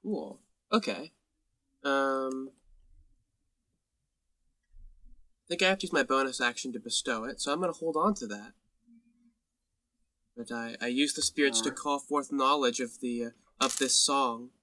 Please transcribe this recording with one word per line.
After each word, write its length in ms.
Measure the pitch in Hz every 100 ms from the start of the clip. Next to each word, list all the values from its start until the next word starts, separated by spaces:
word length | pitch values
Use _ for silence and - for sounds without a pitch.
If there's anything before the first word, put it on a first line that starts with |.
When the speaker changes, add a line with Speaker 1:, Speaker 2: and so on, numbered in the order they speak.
Speaker 1:
Cool. 380 | 196 214 208 - _ _ _
Okay. 400 | 226 156 101 156 _ _ _ _ _ _ _
Um, 640 | 139 135 135 135 131 131 135 _ _ - _ - _ _ _ _ _ _ _ _ _ _ _ _ _ _ _ _ _ - - - - - - _
I 40 | _
think 140 | 170
I 60 | 185
have 100 | 190
to 80 | 185
use 60 |
my 100 | 156
bonus 380 | 123 135 131 123
action 320 | 120 117 127
to 80 | 117
bestow 440 | 113 - 135 113
it, 160 | 117 -
so 120 | 143
I'm 80 | 151
gonna 120 | 180
hold 240 | 165 165 151
on 180 | 190
to 120 | 202 110
that. 240 | 104 104 _ _ _ _ - _ _ 233 _ _ _ _ _ _ _ _ _ _ -
But 140 | 113
I, 260 | 120 117 117
I 60 | 120
use 260 | 127 143
the 100 | -
spirits 380 | - - 139 113
to 80 | 147
Speaker 2:
Alright. 100 | 135
Speaker 1:
call 200 | 147 143
forth 340 | - 143 139
knowledge 480 | 139 131 147 127 120
of 200 | 120 -
the, 240 | 123 120 117
uh, 40 | _ _ _
of 180 | 131 -
this 160 | 131
song. 540 | - - 135 127 117 123 _